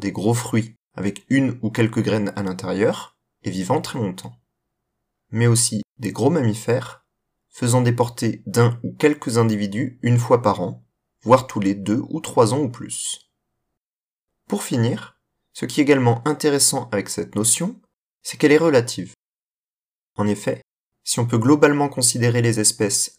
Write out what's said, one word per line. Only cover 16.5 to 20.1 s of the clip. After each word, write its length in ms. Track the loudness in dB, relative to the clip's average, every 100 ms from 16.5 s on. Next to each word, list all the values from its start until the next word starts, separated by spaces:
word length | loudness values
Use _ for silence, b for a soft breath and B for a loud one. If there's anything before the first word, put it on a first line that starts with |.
| 2 2 0 -4
avec 180 | -6 -4
cette 280 | -8 -6 -2
notion, 440 | -2 -2 -4 -8 _ _ _ _
c'est 140 | -16 0
qu'elle 140 | 4
est 80 | 6
relative. 560 | 6 4 2 -4 -12 -16 _ _ _ _ _ _ _ _ _